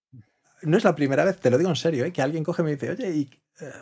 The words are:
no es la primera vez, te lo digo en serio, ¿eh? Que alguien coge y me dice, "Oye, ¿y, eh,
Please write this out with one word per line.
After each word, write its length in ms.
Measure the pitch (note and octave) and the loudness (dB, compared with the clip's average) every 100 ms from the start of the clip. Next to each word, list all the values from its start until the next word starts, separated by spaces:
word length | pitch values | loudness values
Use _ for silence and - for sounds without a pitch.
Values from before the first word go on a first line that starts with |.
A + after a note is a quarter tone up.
| _ B2+ - _ _ _ | _ -20 -20 _ _ _
no 160 | D3+ G3 | 0 2
es 60 | G#3 | 4
la 100 | D#3 | 2
primera 300 | C#3 C#3 F3+ | 2 2 2
vez, 140 | F3+ | 2
te 100 | B2 | 2
lo 60 | B2+ | 2
digo 120 | F#3 | 2
en 60 | C#3+ | 0
serio, 300 | E3 C#3 D#3 | 0 -2 -2
¿eh? 60 | |
Que 80 | F3+ | -2
alguien 220 | C3+ D#3+ | -2 -2
coge 180 | D#3 E3+ | -2 -2
y 40 | D#3 | -2
me 60 | |
dice, 180 | C#3+ A#2+ | -2 -4
"Oye, 180 | G3+ G#3 | -6 -4
¿y, 180 | D3+ C#3 _ _ _ | -2 -4 _ _ _
eh, 120 | D3 - | -18 -18